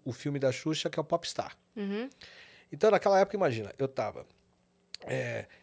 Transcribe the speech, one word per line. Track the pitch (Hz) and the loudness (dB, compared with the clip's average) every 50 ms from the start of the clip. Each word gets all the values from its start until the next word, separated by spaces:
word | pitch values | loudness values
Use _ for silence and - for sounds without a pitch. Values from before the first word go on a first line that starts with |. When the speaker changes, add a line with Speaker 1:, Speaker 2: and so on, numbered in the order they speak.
| - | -8
Speaker 1:
o | 147 | -8
filme | 120 - - 147 143 139 | -8 -6 -4 -4 -2 0
da | 135 131 | 0 0
Xuxa, | 123 - - 156 156 - - 165 | 0 0 -2 -2 -2 -2 -2 -2
que | - - | -2 -4
é | |
o | 151 | -2
Popstar. | - 170 165 - - - - - - - - _ _ _ | 0 -2 -2 -2 -4 -6 -6 -6 -6 -12 -18 _ _ _
Speaker 2:
Uhum. | 220 202 196 202 214 247 277 - _ - - - - - - - - _ _ | -8 -6 -4 -4 -4 -6 -8 -10 _ -20 -20 -20 -20 -20 -20 -20 -20 _ _
Speaker 1:
Então, | - 147 202 220 | -2 2 4 6
naquela | 208 180 - 208 196 190 | 6 6 6 6 6 6
época, | 196 196 - | 6 4 2
imagina, | 202 185 147 117 113 104 95 - - | 2 0 0 0 -2 -4 -8 -4 -4
eu | 139 135 | -4 -2
tava, | - - 110 101 - - - - _ _ _ _ _ _ _ _ _ _ _ _ - - - | -2 -4 -4 -4 -6 -10 -16 -18 _ _ _ _ _ _ _ _ _ _ _ _ -18 -14 -8
é, | - 127 131 123 120 117 110 107 - - - | -4 -4 -4 -2 -4 -6 -6 -8 -10 -16 -20